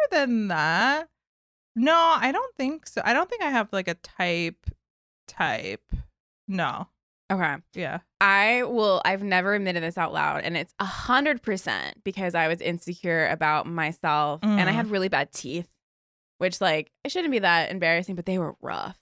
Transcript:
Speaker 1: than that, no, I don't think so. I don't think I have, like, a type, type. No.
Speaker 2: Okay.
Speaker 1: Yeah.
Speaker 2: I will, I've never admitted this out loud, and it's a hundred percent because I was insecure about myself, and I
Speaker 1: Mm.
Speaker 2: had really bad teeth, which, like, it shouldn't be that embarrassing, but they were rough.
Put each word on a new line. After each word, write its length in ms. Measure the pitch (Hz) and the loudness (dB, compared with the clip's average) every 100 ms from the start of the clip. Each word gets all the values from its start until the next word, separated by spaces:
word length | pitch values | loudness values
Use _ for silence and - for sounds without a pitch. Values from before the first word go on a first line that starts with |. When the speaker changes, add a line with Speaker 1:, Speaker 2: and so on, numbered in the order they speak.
| 587 | 2
Speaker 1:
than 380 | 339 269 226 208 | 2 2 0 0
that, 600 | 160 156 175 254 302 330 _ _ _ _ _ _ | 0 2 4 2 0 -4 _ _ _ _ _ _
no, 200 | 226 269 330 | 0 4 6
I 340 | 330 311 247 | 6 4 2
don't 240 | 370 523 - | 0 -4 -4
think 300 | 262 320 - | -4 -4 -8
so. 140 | - | -4
I 100 | - | 0
don't 140 | 262 370 | 2 0
think 120 | 466 | -2
I 60 | 311 | 0
have, 180 | 240 208 | 0 0
like, 160 | 196 180 | -2 -4
a 60 | |
type, 720 | 170 - - 180 170 170 - - - _ _ _ _ - | -6 -8 -4 -2 0 -4 -6 -10 -10 _ _ _ _ -10
type. 640 | - 156 113 95 101 - - - _ _ _ - | -4 -2 -2 -6 -10 -8 -8 -8 _ _ _ -6
No. 400 | 185 143 - - _ _ _ - | -4 -2 -4 -10 _ _ _ -4
Speaker 2:
Okay. 240 | 190 156 143 - | 0 0 -2 -10
Speaker 1:
Yeah. 280 | 180 160 180 - - | -10 -8 -8 -8 2
Speaker 2:
I 440 | 196 196 214 247 | 4 6 4 2
will, 360 | 247 233 208 185 - | 0 2 2 2 2
I've 160 | 196 | -2
never 320 | 202 185 190 | 0 2 2
admitted 280 | 208 190 175 | 0 0 -2
this 140 | 165 175 | -4 -2
out 160 | 160 | -2
loud, 300 | 160 151 147 | 0 -2 -2
and 120 | - 170 | -4 -4
it's 160 | 170 - | -6 -6
a 60 | |
hundred 580 | 196 - - 254 294 262 | -6 -6 0 2 2 0
percent 600 | - 190 151 95 67 - | -2 -4 -4 -4 -6 -8
because 300 | 196 190 185 | -8 -4 -2
I 120 | 170 160 | 0 0
was 120 | 175 | 0
insecure 680 | - 175 - 175 175 165 151 | -2 -4 -8 -6 -2 0 0
about 380 | 160 156 151 143 | 0 0 0 -2
myself, 720 | 170 156 175 160 151 147 156 | -2 -4 -2 0 2 0 0
and 260 | 208 202 180 | 2 2 2
I 40 | |
Speaker 1:
Mm. 20 | |
Speaker 2:
had 160 | 220 220 | 0 0
really 180 | 202 190 | 0 0
bad 240 | 147 143 | 0 -2
teeth, 340 | - 127 165 175 _ _ _ _ _ _ - | -6 -8 -8 -8 _ _ _ _ _ _ -4
which, 220 | 185 180 | -4 0
like, 320 | 185 156 - _ | 0 0 -4 _
it 80 | 285 | -6
shouldn't 220 | 359 330 | -4 0
be 60 | 240 | 2
that 300 | 185 170 151 | 4 4 2
embarrassing, 440 | 190 170 170 185 | 0 0 0 -2
but 120 | 175 180 | -6 -4
they 120 | 185 | -2
were 160 | 160 - | -2 -6
rough. 380 | - 78 - - | -8 -6 -8 -10